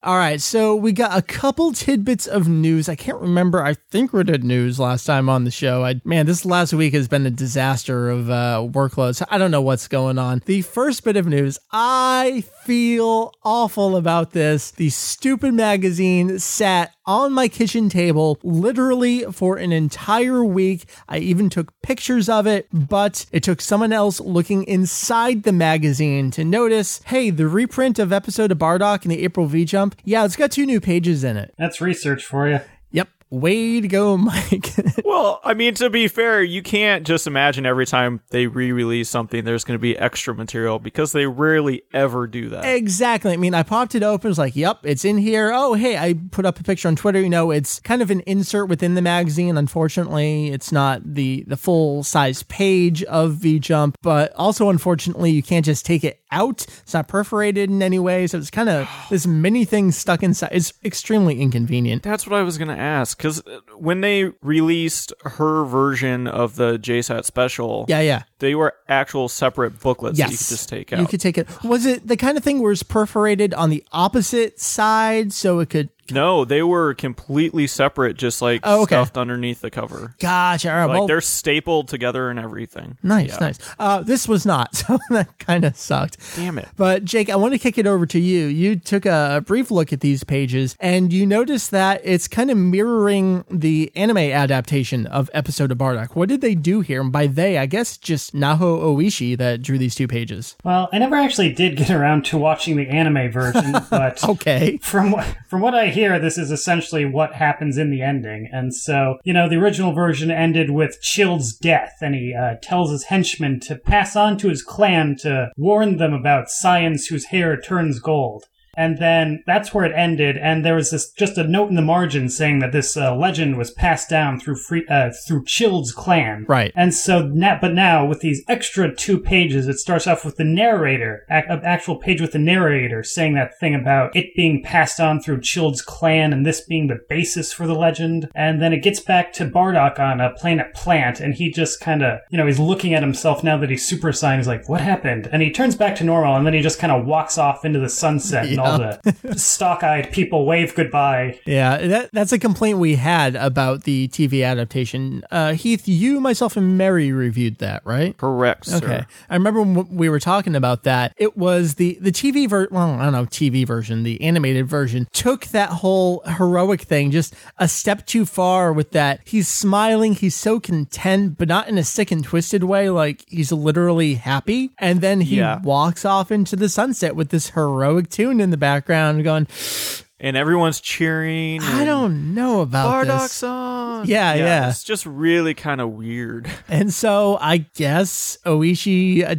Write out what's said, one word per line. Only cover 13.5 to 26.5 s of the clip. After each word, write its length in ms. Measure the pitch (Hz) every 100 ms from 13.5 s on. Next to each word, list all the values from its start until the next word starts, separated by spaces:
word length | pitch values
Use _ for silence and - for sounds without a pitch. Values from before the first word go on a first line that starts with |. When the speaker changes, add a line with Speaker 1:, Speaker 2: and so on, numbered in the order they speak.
| 233 226 - 196 185
Speaker 1:
about 340 | 170 170 165
this. 400 | 175 151 151 -
The 180 | - 160
stupid 600 | - - - 262 262 277
magazine 880 | 233 220 202 185 170 185 180 180 185
sat 560 | - - 208 180 170 _
on 280 | - 202 277
my 160 | 262 247
kitchen 400 | - 226 233 214
table 500 | 175 175 156 156 147
literally 840 | 180 165 196 240 262 247 247 240 233
for 240 | 190 185 190
an 160 | 180
entire 720 | 165 151 - - 220 247 254
week. 400 | 233 185 190 185 - - -
I 100 | 160
even 300 | 170 175 196
took 220 | 180 160 _
pictures 460 | - 262 - 247 196
of 180 | 220 208
it, 220 | 202 -
but 540 | 170 139 202 202 - -
it 100 | 165
took 180 | - 175
someone 300 | - 208 226
else 280 | 220 208 180
looking 440 | - 175 170 196
inside 800 | 190 190 185 - - 233 233 240
the 100 | 208
magazine 760 | 180 165 160 151 135 151 139 135
to 120 | 127
notice, 560 | 160